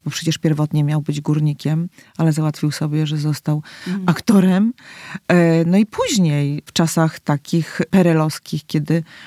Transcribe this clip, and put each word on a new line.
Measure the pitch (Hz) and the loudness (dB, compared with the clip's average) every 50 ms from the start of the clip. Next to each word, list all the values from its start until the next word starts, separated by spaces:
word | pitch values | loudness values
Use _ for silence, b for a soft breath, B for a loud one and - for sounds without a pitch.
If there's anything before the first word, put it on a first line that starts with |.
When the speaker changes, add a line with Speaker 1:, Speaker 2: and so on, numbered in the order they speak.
| _ | _
Speaker 1:
bo | 151 | -10
przecież | - - 165 160 160 | -8 -4 -4 -4 -4
pierwotnie | - - 165 151 147 151 147 - 151 147 | 0 0 0 0 0 0 0 0 0 0
miał | 147 151 151 | 0 0 -2
być | 147 - 147 147 | -2 -4 -6 -4
górnikiem, | 147 - 151 151 151 151 147 - - 143 156 160 170 180 b b b b b | -2 -2 0 0 0 0 -2 -2 -4 -4 -2 -2 -4 -6 b b b b b
ale | - 165 160 156 | 0 0 0 2
załatwił | 156 156 151 147 - - 151 | 2 0 -2 -2 -2 -4 -4
sobie, | 143 - 151 151 151 156 156 | -2 -4 -4 -2 -2 -2 -2
że | 147 156 | -2 -2
został | 151 147 151 147 - - - 151 151 156 B B B B | -2 -2 -2 -4 -2 -2 -4 -4 -4 -4 B B B B
Speaker 2:
Mhm. | 180 180 202 185 175 | -8 -6 -2 0 -2
Speaker 1:
aktorem. | 165 - - - 202 196 185 185 185 190 214 233 254 B B B B B B B B B - | -2 0 0 2 4 4 4 4 4 2 2 0 -2 B B B B B B B B B -2
E, | - 180 175 170 165 165 165 165 | 2 2 4 4 4 4 2 2
no | 170 180 | 2 2
i | 202 220 | 2 2
później, | - - - 523 480 302 202 180 156 147 147 143 143 147 147 - | 0 -2 -4 -2 0 0 2 2 2 2 0 0 -2 -4 -6 -8
w | - - | -4 -2
czasach | - 170 160 - 165 160 160 - - | 0 0 2 2 0 0 0 -2 -4
takich | - - 147 143 - - - 170 156 - - - - - | -4 -2 -2 -2 -2 -2 -2 -2 -2 -2 -4 -6 -2 0
perelowskich, | - 190 180 170 160 160 156 156 - - - - - 151 - | 2 4 4 4 4 2 2 0 -4 -8 -10 -8 -8 -8 -6
kiedy | - - 156 147 151 156 170 160 B B B B | -4 -4 -4 -2 0 -2 -2 -2 B B B B